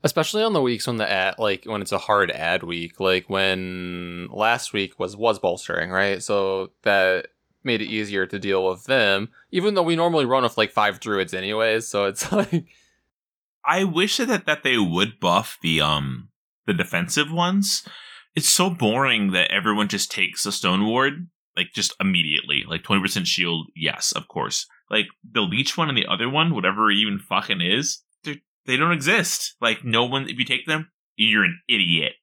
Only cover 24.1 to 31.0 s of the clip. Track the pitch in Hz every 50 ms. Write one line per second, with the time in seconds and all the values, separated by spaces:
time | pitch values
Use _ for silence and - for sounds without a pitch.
24.1 | - - - _ - - 65 50 - - - _ _ _ _ _ 107 110 104 -
25.1 | - _ - 120 110 117 104 87 85 117 135 - - - 165 151 135 123 - -
26.1 | - 92 117 123 135 151 160 170 156 107 90 92 95 107 110 107 101 101 107 107
27.1 | 101 98 - - 95 98 104 - 104 92 85 87 98 123 143 - - - _ _
28.1 | _ _ _ 151 147 - _ _ _ _ _ - 127 131 151 170 175 156 135 156
29.1 | 208 226 180 - - - - - - _ 120 117 110 - - 120 110 113 123 123
30.1 | 127 139 135 - - 123 131 - 131 127 - 160 156 156 156 _ _ _